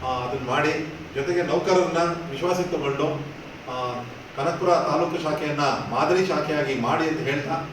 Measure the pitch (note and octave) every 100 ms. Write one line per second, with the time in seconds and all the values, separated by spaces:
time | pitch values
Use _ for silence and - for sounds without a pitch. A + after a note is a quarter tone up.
0 | B2+ B2+ B2+ C3+ B2+ B2 D3+ D#3+ D#3 -
1 | - - F3 F3 E3+ F3 G3 F3+ E3+ E3+
2 | E3+ E3+ - C#3 F3 F3+ F3 D#3+ C#3 C3+
3 | C#3+ - - - - - - B2+ B2 A#2+
4 | A#2+ - - - D3+ E3 F3 E3+ - D3+
5 | E3+ E3 D#3 D3+ D3+ C#3+ C#3 - - B2+
6 | D#3+ F#3 F#3 - - D3+ C#3 C3 A#2+ D#3+
7 | D#3+ D3+ C3+ D3 D3+ E3 C#3+